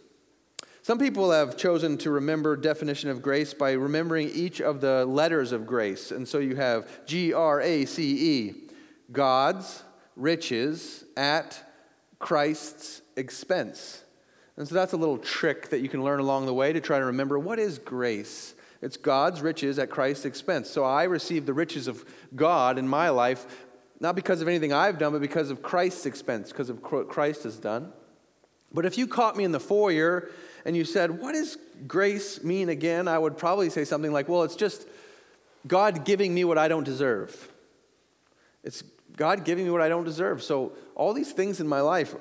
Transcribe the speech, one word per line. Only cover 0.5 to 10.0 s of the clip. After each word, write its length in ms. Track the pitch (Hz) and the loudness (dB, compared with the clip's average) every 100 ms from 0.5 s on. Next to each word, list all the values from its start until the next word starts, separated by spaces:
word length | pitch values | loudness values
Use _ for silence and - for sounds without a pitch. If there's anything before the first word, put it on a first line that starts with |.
| - - - | -18 -18 -10
Some 180 | - 226 | 0 2
people 320 | 277 202 190 | 2 4 6
have 260 | 160 143 - | 6 4 2
chosen 400 | 185 170 160 143 | 2 2 2 0
to 140 | 160 | 0
remember 440 | 143 139 156 151 143 | 0 2 0 2 2
definition 540 | 151 151 151 143 147 | 0 0 -2 -4 -4
of 120 | 127 | -4
grace 320 | 139 139 147 | 0 0 0
by 200 | - 139 | 0 0
remembering 560 | 131 139 151 165 160 151 | 2 0 0 0 -2 -2
each 320 | 151 175 - | -2 -4 -2
of 180 | - 143 | -2 0
the 260 | 135 131 127 | 2 2 2
letters 460 | 135 160 165 127 | 2 2 2 0
of 160 | 120 107 | -2 -2
grace. 440 | 120 107 92 - | -2 0 -2 -6
And 140 | 117 127 | -8 -4
so 120 | 147 | -2
you 180 | 135 131 | -2 0
have 500 | 131 117 104 - - | 0 0 -2 -14 -6
G 280 | 165 175 | -2 0
R 260 | 143 160 147 | 2 4 4
A 240 | 143 160 | 2 2
C 540 | 135 - 151 139 165 143 | 0 -2 0 2 2 2
E, 180 | 104 - - - - - - | 0 -8 -18 -20 -20 -20 -8
God's 720 | 123 135 131 139 190 185 - - - | 0 4 4 4 0 -6 -14 -18 -20